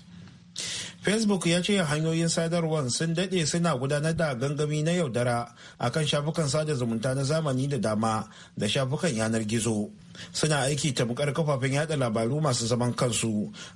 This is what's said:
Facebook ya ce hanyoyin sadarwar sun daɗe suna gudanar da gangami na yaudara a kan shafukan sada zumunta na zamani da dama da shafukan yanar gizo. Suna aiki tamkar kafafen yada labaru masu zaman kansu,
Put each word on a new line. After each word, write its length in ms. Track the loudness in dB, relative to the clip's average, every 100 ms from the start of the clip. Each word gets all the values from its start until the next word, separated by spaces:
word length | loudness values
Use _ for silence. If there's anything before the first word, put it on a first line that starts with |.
| -20 -20 -20 -20 -16 -10 -8 -8 -10 -6
Facebook 480 | 0 2 2 2 2
ya 160 | 2
ce 160 | 2 2
hanyoyin 500 | 2 0 0 2 2
sadarwar 600 | 0 0 0 0 0 0
sun 240 | -2 0
daɗe 320 | 0 0 0 0
suna 320 | 2 2 0
gudanar 340 | 0 0 0 0
da 180 | 0
gangami 480 | 0 -2 0 0 0
na 80 | 2
yaudara 640 | 2 0 0 0 0 -4 -12 -16 -4
a 120 | -2
kan 120 | 0
shafukan 440 | 0 0 0 0 0
sada 240 | 0 0
zumunta 400 | 0 0 0 0
na 80 | 0
zamani 460 | 0 0 0 0 0
da 80 | 0
dama 480 | 0 2 2 0 -4 -12 -14 -4
da 80 | -2
shafukan 480 | 0 0 0 0
yanar 320 | 0 0 0 0
gizo. 420 | 0 2 0 -2 -8 -20 -18 -10
Suna 340 | -2 2 2 2
aiki 260 | 0 0
tamkar 380 | 0 0 0 0
kafafen 400 | 0 0 2 2
yada 240 | 0 0 0
labaru 460 | 0 2 0 2
masu 240 | 2 0 0
zaman 260 | 0 0
kansu, 600 | 0 0 0 0 0 -2 -8 -16